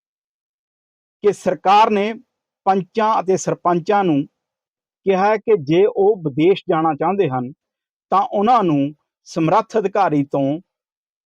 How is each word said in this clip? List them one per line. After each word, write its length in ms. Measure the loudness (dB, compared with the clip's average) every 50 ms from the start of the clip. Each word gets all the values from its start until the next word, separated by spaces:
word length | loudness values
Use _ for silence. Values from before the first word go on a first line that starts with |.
| _ _ _ _ _ _ _ _ _ _ _ _ _ _ _ _ _ _ _ _ _ _ _ _ -2
ਕਿ 100 | -2 -2
ਸਰਕਾਰ 580 | 0 -4 -4 -4 -2 0 2 4 4 4 4
ਨੇ 240 | 2 0 -2 -4 -6 -10 -16 _ _ _ _ _ _ _ _
ਪੰਚਾਂ 560 | -2 -2 -2 -4 -4 _ -2 0 0 0 -2
ਅਤੇ 160 | 0 -2 -2
ਸਰਪੰਚਾਂ 680 | -2 -2 -4 -6 -4 -2 -2 -2 -2 -2 0 0 0 0
ਨੂੰ 220 | 0 0 -2 -2 -4 _ _ _ _ _ _ _ _ _ _ _ _ _ _ _
ਕਿਹਾ 220 | -2 0 2 2
ਹੈ 100 | 0 0
ਕਿ 200 | 0 0 0 0
ਜੇ 300 | 0 0 0 2 2 2
ਉਹ 300 | 2 2 2 2 2 2
ਵਿਦੇਸ਼ 480 | 0 -4 -6 -2 0 2 2 2 0 -2 -2
ਜਾਣਾ 260 | -2 0 0 -2 -2
ਚਾਹੁੰਦੇ 340 | -2 -2 -2 0 0 -2 -2
ਹਨ, 240 | -2 -4 -6 -8 -12 -18 _ _ _ _ _ _ _ _ _ _
ਤਾਂ 120 | -2 -2 0
ਉਹਨਾਂ 420 | -2 -2 -2 2 2 2 2 2
ਨੂੰ 300 | 2 0 0 -2 -4 -6 -12 _ _ _ _ _
ਸਮਰੱਥ 540 | -10 -6 -2 0 0 0 0 -2 -2 -4 -4
ਅਧਿਕਾਰੀ 460 | -4 -2 -2 0 0 0 0 -2 -2
ਤੋਂ 360 | -2 -2 -2 -2 -2 -4 -6 -10 _ _ _ _ _ _ _ _ _ _ _ _